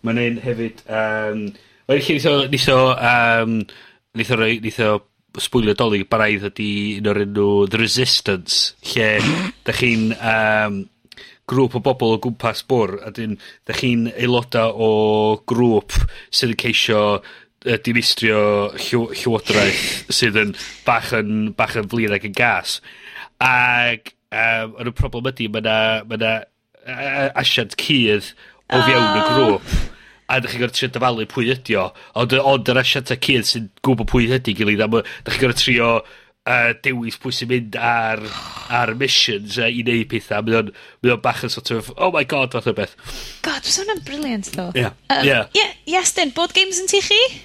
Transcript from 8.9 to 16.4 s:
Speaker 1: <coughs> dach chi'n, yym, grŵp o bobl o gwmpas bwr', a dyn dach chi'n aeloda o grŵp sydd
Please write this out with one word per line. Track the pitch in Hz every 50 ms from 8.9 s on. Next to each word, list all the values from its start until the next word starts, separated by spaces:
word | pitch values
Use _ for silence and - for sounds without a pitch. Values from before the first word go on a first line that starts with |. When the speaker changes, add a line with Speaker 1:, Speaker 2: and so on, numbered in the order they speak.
| - 120 110 107 107 104 - 151 160 165
Speaker 1:
<coughs> | 185 185 - - _
dach | - 113 -
chi'n, | 127 120 117 110 110 110 113
yym, | - - 117 113 113 110 110 107 107 107 104 101 98 98 - _ _ _ _ - - - - - _ _
grŵp | - 127 131 135 120 - 120
o |
bobl | 98 139 127 - 120 113 113
o | 104
gwmpas | - 127 113 - - 117 107 - -
bwr', | - 135 120 107 92 95 101
a | - 110
dyn | 101 - 113 107 104 - - - - _ _
dach | - - -
chi'n | - 127 120 117 113 117
aeloda | - - 120 123 123 123 120 - - 117 113 113
o | 107 110 113 110 107 107 107 107 107 107 107 107 107 104 _
grŵp | - 120 117 123 120 113 104 - - - - - - - - -
sydd | _ - -